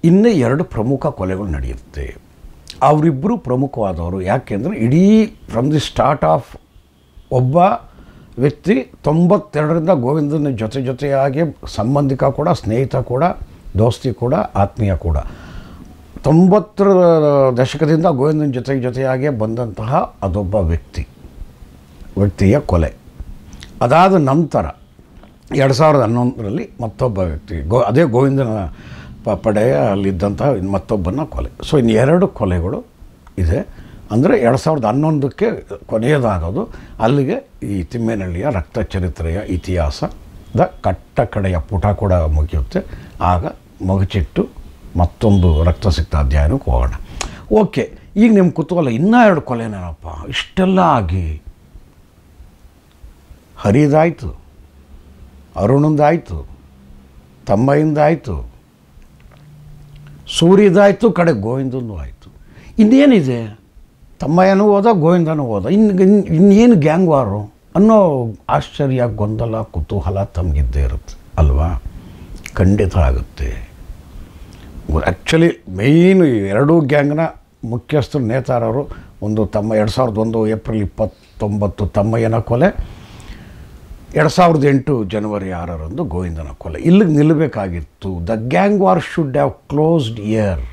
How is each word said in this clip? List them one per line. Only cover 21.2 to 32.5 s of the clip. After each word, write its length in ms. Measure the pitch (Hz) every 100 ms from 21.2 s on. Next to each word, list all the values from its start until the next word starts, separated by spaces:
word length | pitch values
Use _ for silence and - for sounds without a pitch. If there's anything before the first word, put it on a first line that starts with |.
| - - - - - - - - - -
ವ್ಯಕ್ತಿಯ 420 | 101 - 98 131
ಕೊಲೆ. 340 | - 87 80 - - - - - - - - -
ಅದಾದ 320 | 123 156 185
ನಂತರ 520 | 185 139 143 160 123 80 - - _ - - - _ - -
ಎರಡು 180 | 135
ಸಾವಿರದ 260 | 127 156 147
ಹನ್ನೊಂದರಲ್ಲಿ 680 | 107 117 123 123 104 131 - -
ಮತ್ತೊಬ್ಬ 380 | 117 - 127 98
ವ್ಯಕ್ತಿ, 500 | 90 78 - 82 76
ಗೋ-, 140 | 120
ಅದೇ 200 | 107 120
ಗೋವಿಂದನ 440 | 165 113 139 135 127 110 87 - - - - -
ಪ-, 40 | -
ಪಡೆಯಲ್ಲಿದ್ದಂತಹ 1200 | 101 113 104 113 143 127 98 98 90 104 101 135 120 92
ಮತ್ತೊಬ್ಬನ 480 | 98 - 110 90 117
ಕೊಲೆ. 260 | 165 - - - -
So, 80 | 151
ಇನ್ನು 140 | 117
ಎರಡು 360 | 110 135 170 185
ಕೊಲೆಗಳು 560 | - 98